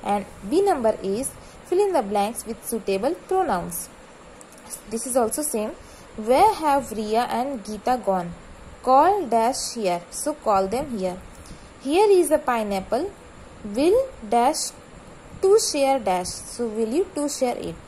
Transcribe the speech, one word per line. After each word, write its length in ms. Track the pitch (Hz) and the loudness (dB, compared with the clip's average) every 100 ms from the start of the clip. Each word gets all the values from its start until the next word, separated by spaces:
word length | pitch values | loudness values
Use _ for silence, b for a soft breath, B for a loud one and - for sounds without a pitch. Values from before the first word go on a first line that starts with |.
And 220 | 214 202 202 - 196 | 0 -2 -2 -12 -2
B 140 | 294 | 2
number 340 | 403 320 220 214 | 4 2 2 0
is 260 | 190 202 269 - B B - | -2 -4 -4 -10 B B -2
fill 140 | 359 | 2
in 140 | 403 | 2
the 80 | 339 | 2
blanks 460 | 202 202 202 233 - | 0 0 -2 -4 -10
with 180 | 226 - | -10 -6
suitable 460 | 226 202 196 240 349 - | -6 -2 0 0 -2 -2
pronouns. 640 | 370 349 196 175 170 - - - - - - - - - - - | 0 2 -2 -4 -10 -12 -16 -20 -20 -20 -20 -20 -20 -18 -16 -8
This 160 | 226 262 | -8 -2
is 100 | 247 | 2
also 280 | 226 220 | 2 0
same. 260 | 294 226 214 330 B B B - | -4 -4 -4 -8 B B B -10
Where 380 | 214 262 403 392 | 2 6 6 4
have 360 | 311 277 233 | 2 0 0
Riya 360 | 208 214 214 240 | -6 -2 0 0
and 340 | - 262 269 | -2 -4 -6
Geeta 400 | 190 214 247 254 | -8 -6 -2 -2
gone? 300 | 202 190 175 170 - - - - | 0 -2 -2 -10 -16 -20 -20 -10
Call 460 | - 262 320 415 294 | 4 6 6 4 2
dash 480 | 233 226 269 - 233 | 2 2 0 -6 -4
here. 260 | 202 175 175 | -2 -2 -4
So 240 | - - | -8 -6
call 340 | 294 - 196 190 | -4 0 2 2
them 300 | 226 302 226 | -2 -4 -4
here. 220 | 185 185 - - B B B B | -6 -6 -14 -18 B B B B
Here 260 | 262 320 427 | -2 2 6
is 220 | 381 311 | 6 6
a 80 | 277 | 2
pineapple. 720 | 254 240 214 196 190 226 370 392 - - - - | 2 -2 0 -4 -2 -4 -4 -10 -20 -20 -20 -16
Will 440 | 208 202 311 440 539 - 214 | -8 0 4 4 2 -6 0
dash 440 | 233 240 320 - - - - - - - - | 2 2 0 -6 -10 -20 -20 -20 -20 -20 -2
to 160 | 381 415 | 4 4
share 400 | - 302 269 269 | 4 0 2 2
dash. 300 | 202 180 180 | 2 -2 -2
So 360 | - - - 240 | -10 -14 -6 -6
will 240 | 214 220 | -2 -2
you 160 | 269 370 | 0 -2
to 160 | - 294 | -2 -4
share 280 | - 254 - | -2 -2 -2
it? 180 | 170 165 | -8 -12